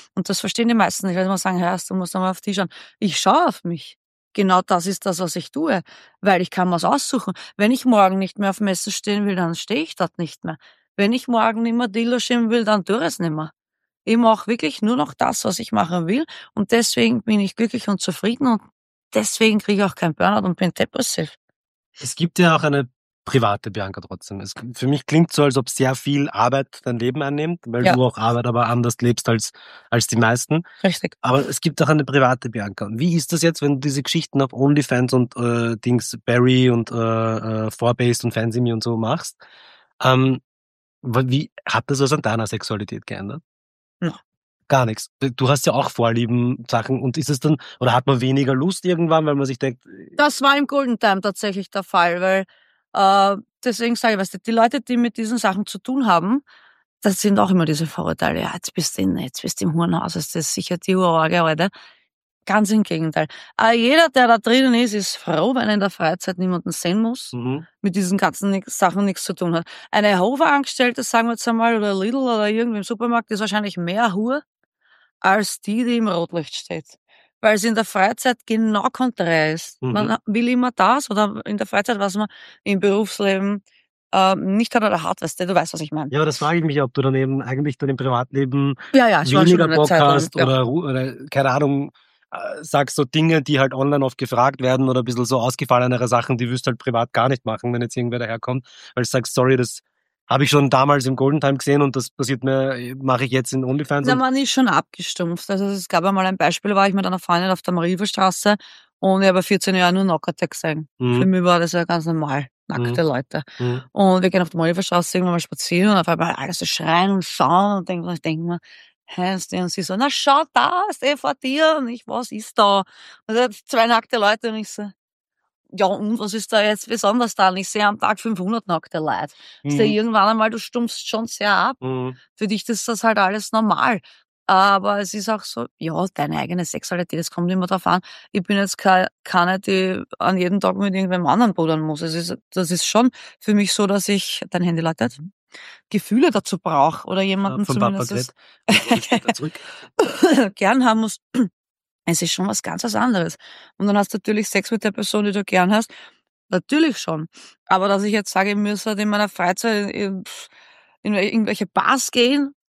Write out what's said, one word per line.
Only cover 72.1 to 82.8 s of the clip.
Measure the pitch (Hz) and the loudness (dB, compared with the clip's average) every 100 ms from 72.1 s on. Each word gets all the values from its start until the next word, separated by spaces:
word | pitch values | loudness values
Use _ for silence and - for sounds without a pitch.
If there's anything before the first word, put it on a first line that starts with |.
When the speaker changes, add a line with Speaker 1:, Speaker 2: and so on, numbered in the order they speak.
| 269 | -2
Speaker 1:
oder | 254 220 208 | 0 0 0
irgendwie | 220 240 208 | 0 -2 -4
im | |
Supermarkt, | 185 214 240 233 - | -6 -4 -2 -2 -2
ist | 208 | -4
wahrscheinlich | 214 208 208 180 | -2 -2 -4 -4
mehr | 170 202 233 185 | -4 0 0 0
Hure | 226 294 - _ _ _ _ _ _ _ | -2 -4 -6 _ _ _ _ _ _ _
als | 185 208 196 - | 0 2 0 -6
die, | - 220 240 | -6 -2 0
die | 233 | 0
im | 220 | 0
Rotlicht | 170 170 175 147 - | -2 -4 -6 -8 -10
steht. | - 170 - _ _ _ _ _ | -10 -12 -12 _ _ _ _ _
Weil | 214 214 | 0 2
sie | 226 | 0
in | 220 | 0
der | - | -2
Freizeit | 202 196 247 254 247 - | 0 0 0 -2 -2 -2
genau | 220 220 208 262 | -2 0 0 -2
konträr | - 254 - 170 160 156 | -2 -4 -2 0 2 0
ist. | 160 - - | -2 -8 -8
Speaker 2:
Mhm. | 127 | -4
Speaker 1:
Man | 208 214 - - | -2 -2 -2 -2
will | 214 240 | -2 0
immer | 247 247 - | 0 0 2
das, | 190 269 - | 2 2 0
oder | 202 208 220 - | 0 0 -2 -6
in | 208 | -6
der | - | -2
Freizeit, | 202 208 208 | -2 -2 -2
was | 196 202 | -2 -2
man | 214 - - - | -6 -8 -20 -10
im | 208 | -4
Berufsleben, | 196 | 0